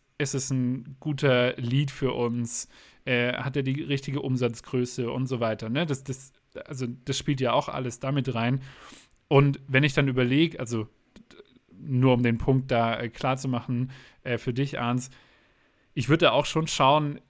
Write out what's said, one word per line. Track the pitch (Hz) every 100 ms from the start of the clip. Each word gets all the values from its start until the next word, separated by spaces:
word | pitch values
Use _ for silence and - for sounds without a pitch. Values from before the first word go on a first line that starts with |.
| _ -
ist | 139
es | 139 -
ein | 131 123 131 - -
guter | 151 139 143 123 123 131
Lead | 120 135 143
für | - 131
uns? | 127 120 120 117 - - - - _ -
Äh, | 123 120
hat | - 127 143
er |
die | 135 135
richtige | - 139 - 139
Umsatzgröße | 135 127 123 113 - 127 123 - 117
und | 131 127
so | 127
weiter, | 113 110 110
ne? | 135 165
Das, | 135
das, | - 127 - _ _ - -
also | 131 127 127 -
das | 131
spielt | - 139
ja | 123
auch | 131 -
alles | 135 127 -
damit | 135 139 127
rein. | 117 117 135 - - - - - _ _
Und | 139 143 139 -
wenn | 131
ich | 147
dann | 151 139
überleg, | 127 123 139 165 -
also | 120 117 104
d-, | _ _ - - - - _ _ -
nur | 147 127 131
um | 123
den | 120 117
Punkt | - 131 131
da, | 120 117 117
äh, | 117
klar | - 131 131
zu | 135
machen, | 120 120 120 127 - - _
äh, | - 117
für | -
dich, | 120 139 -
Arns, | 120 123 127 - _ _ _ _ _ _ _
ich | - 127
würde | 160 147
auch | 127 143
schon | 160 160
schauen, | - 135 151 147 147 -